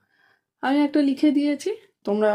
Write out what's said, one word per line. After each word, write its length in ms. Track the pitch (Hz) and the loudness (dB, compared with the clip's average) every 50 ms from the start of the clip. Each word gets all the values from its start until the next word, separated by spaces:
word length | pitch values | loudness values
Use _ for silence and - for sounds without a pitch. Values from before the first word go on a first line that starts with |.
| _ _ _ _ _ _ _ _ _ _ _ _ | _ _ _ _ _ _ _ _ _ _ _ _
আমি 160 | - 254 277 294 294 | -4 -2 0 0 0
একটা 140 | 285 - 302 285 277 | 2 0 0 0 0
লিখে 220 | 262 269 311 302 | 0 2 2 2
দিয়েছি, 400 | 262 285 285 294 294 285 - 370 440 - - _ _ _ - | 2 2 0 0 -2 -4 -6 -8 -8 -8 -12 _ _ _ -6
তোমরা 260 | 208 202 214 214 214 208 | -4 -2 0 0 0 0